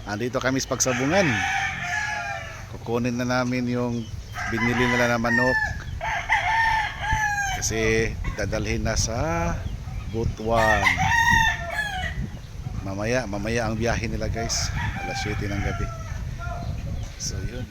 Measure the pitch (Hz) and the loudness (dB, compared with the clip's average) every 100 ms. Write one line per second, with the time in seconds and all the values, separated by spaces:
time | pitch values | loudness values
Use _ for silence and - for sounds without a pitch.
0 | - 104 120 123 123 131 - 127 131 123 | -6 -4 -2 0 2 0 0 0 2 2
1 | 135 190 170 104 - - - - - - | 4 4 4 2 0 0 -2 -4 -4 -2
2 | 855 807 - 679 - - - 113 - 117 | -2 -4 -6 -8 -10 -12 -12 -10 -2 0
3 | 123 120 123 127 123 127 123 123 123 120 | 0 0 0 2 2 0 0 0 0 -2
4 | 110 - - - - 113 117 120 123 120 | -4 -10 -10 -6 -4 0 2 4 2 4
5 | 120 120 117 - 123 127 855 - - - | 4 4 4 4 4 4 0 -4 -6 -6
6 | - 807 - 831 831 880 906 880 831 - | -4 -4 0 0 2 2 2 2 -2 -4
7 | 807 855 831 831 784 740 - 110 110 110 | -2 0 0 0 -2 -2 -2 2 2 4
8 | 110 - - - 101 107 107 113 110 110 | 2 0 -4 -2 -2 0 0 0 2 2
9 | 110 113 156 170 170 - - - - - | 2 0 0 0 0 -2 -4 -6 -6 -6
10 | - 110 113 107 110 113 110 104 98 - | -4 0 0 0 2 6 6 6 4 4
11 | - 932 906 880 906 - 679 831 831 762 | 4 4 6 6 6 2 -4 -4 -4 -4
12 | 740 - 101 - - - - - 95 98 | -4 -4 -6 -8 -12 -10 -6 -6 -4 -2
13 | 107 127 110 101 107 117 110 110 117 107 | 0 0 0 -4 0 0 0 2 2 2
14 | 110 110 110 110 117 - - - - - | 0 -2 -2 -2 -2 -2 -2 -2 -2 -2
15 | - 98 104 104 104 101 98 95 - - | -4 -2 -2 -2 -2 0 -2 -2 -2 -4
16 | - - - - 679 453 - - - - | -8 -6 -6 -6 -6 -4 -4 -4 -4 -4
17 | - - - - - 123 113 | -6 -6 -6 -4 -4 -6 -8